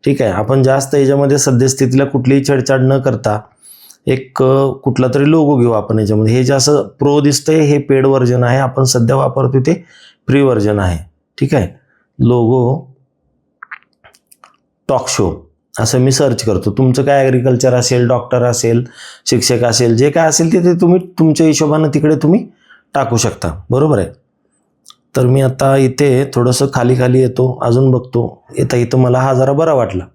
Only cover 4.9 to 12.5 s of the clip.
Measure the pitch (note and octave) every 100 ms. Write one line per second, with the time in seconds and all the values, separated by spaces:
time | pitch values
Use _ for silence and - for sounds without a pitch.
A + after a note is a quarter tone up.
4.9 | B2+ B2+ B2 C#3+ D#3+ D3 C#3 A#2+ A2 G2+
5.9 | A2 G#2 G#2+ A2 A#2+ B2+ C#3 C#3 D3 -
6.9 | - C#3+ C#3+ C#3+ C3+ - D#3 D3 D3 C#3+
7.9 | C3+ C3+ C3+ B2 B2 A#2+ B2+ C3 C3 B2+
8.9 | B2+ A2+ C3+ C3+ B2+ B2+ C3 B2+ E3+ -
9.9 | - - _ - C3+ C#3 A#2 G#2 G#2 F#2
10.9 | E2 E2 _ _ - C#3 D3 F#2+ - _
11.9 | _ _ - B2 B2 A2+